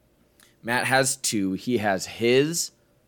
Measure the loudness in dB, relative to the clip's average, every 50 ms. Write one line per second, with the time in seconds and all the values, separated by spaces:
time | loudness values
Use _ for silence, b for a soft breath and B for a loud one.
0 | _ _ _ _ _ _ b b b b b b -6 -2 -2 -2 0 2 2 2
1 | 2 2 -2 -4 -4 -4 -2 -2 -2 -2 -4 -4 -4 -2 -2 0 0 0 0 -2
2 | -4 -8 -6 -2 2 4 4 4 4 2 -2 -4 -6 -8 -10 _ _ _ _ _
3 | _